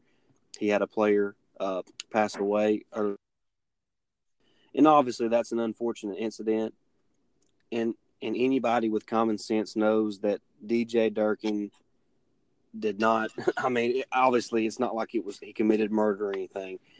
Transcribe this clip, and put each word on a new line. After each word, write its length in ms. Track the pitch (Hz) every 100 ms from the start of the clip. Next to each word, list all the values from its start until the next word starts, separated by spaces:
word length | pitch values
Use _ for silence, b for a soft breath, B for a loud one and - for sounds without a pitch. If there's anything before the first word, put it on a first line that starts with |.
| _ _ _ _ _ -
he 100 | 104
had 120 | 101
a 60 | -
player, 500 | - 107 101 101 - _ -
uh, 220 | 98 92 - - -
pass 240 | 113 104
away. 520 | - 101 104 107 107 -
Or, 260 | 113 104 101 _ _ _ _ _ _ _ _ _ _ _ _ _ _ _
and 120 | - 151
obviously, 420 | 151 127 - 117
that's 240 | 117 113
an 60 | 117
unfortunate 580 | 117 107 117 107 104 95
incident. 560 | 110 - 107 110 110 - _ _ _ _ _ _ _ _ -
And, 240 | 117 113 - _ -
and 120 | -
anybody 540 | 113 131 135 120 120 113
with 160 | 107
common 320 | - 113 113 104
sense 400 | - 110 98 107
knows 440 | 107 110 107 98
that 200 | 104 98 _ _
D 220 | 104 117 113
J 240 | 117 110
Durkin 600 | 107 107 104 110 104 101 _ _ _ _ _ _ _ _ _ _ 110
did 200 | 107 98
not, 320 | 113 113 110 - -
<laughs> 100 | -
I 100 | 131
mean, 280 | 120 117 127
it, 100 | -
obviously, 540 | 131 131 123 - 113
it's 140 | 110 -
not 160 | 120
like 200 | 113 110
it 120 | 113 95
was, 120 | 101
he 140 | 101
committed 400 | 104 110 107 107
murder 380 | 107 107 98 101
or 20 |
anything. 460 | 98 92 98 95 92 b